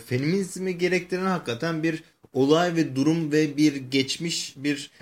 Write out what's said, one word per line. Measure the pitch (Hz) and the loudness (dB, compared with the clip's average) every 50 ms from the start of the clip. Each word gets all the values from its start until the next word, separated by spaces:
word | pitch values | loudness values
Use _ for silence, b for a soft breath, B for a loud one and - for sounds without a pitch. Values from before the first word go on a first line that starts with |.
| - | -4
feminizmi | - 127 127 139 156 180 196 190 170 - 180 185 190 180 | -4 -2 0 0 0 0 0 -2 -4 -6 -6 -6 -4 -2
gerektiren | 170 180 180 180 180 180 - 190 180 185 | 0 0 0 0 0 -2 -2 -4 -2 0
hakikaten | 190 185 165 151 131 117 117 160 170 165 156 156 | 0 -2 -2 -2 -6 -6 -4 -4 -4 -2 0 0
bir | 165 156 156 - b b b b - - | -2 -2 -4 -8 b b b b -4 0
olay | 127 135 139 151 165 175 175 170 | 2 4 6 6 4 4 2 2
ve | 165 156 135 127 | 0 0 0 0
durum | 131 135 151 165 170 160 147 | 2 2 4 2 2 2 2
ve | 147 151 156 147 135 | 2 2 2 2 2
bir | 143 151 151 139 | 2 2 2 2
geçmiş, | 139 131 123 135 135 131 135 - - 160 170 165 - - - - | 0 -4 -2 0 0 0 0 -4 -6 -6 -6 -6 -6 -8 -10 -10
bir | 143 131 147 147 143 - - b b | -6 -4 -4 -4 -4 -8 -14 b b